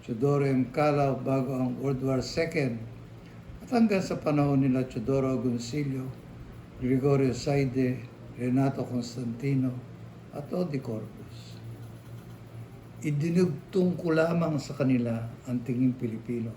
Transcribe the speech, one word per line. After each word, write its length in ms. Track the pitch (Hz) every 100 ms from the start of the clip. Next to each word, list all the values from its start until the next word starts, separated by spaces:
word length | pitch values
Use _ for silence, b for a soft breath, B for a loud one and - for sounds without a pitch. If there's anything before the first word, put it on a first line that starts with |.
Teodoro 400 | - 113 139 143
M. 240 | 139 131 123
Calao 480 | - 151 143 139 123
bago 400 | 127 135 123 131
ang 240 | 127 120
World 240 | 135 127
War 160 | 135 131
Second 560 | 120 - 160 165 131 117 - - - - B B - -
at 80 | -
hanggang 320 | 247 226 190
sa 160 | 190 156
panahon 400 | 160 147 143 139
nila 240 | 135 127
Teodoro 480 | 127 131 110 135 131
Agoncillo, 760 | 127 123 120 117 147 143 131 131 - - - - - - -
Gregorio 560 | 123 131 139 139 135
Saide, 720 | 117 151 139 135 131 127 127 - - - -
Renato 440 | 123 127 139 135 123
Constantino, 880 | 123 117 - 120 117 139 135 127 123 - - - - -
at 160 | - 147
Odi 280 | 180 175 143
Corpus. 760 | 131 110 113 - - - - - - - - - - - - - - - - - - -
Idinugtong 920 | 156 143 165 175 180 - - 190 180 160
ko 100 | 170
lamang 480 | 160 165 170 165 147
sa 160 | -
kanila 480 | 147 135 123 120 113 117 -
ang 160 | - 123
tingin 300 | 120 120 127
Pilipino 580 | 123 117 110 117 120 113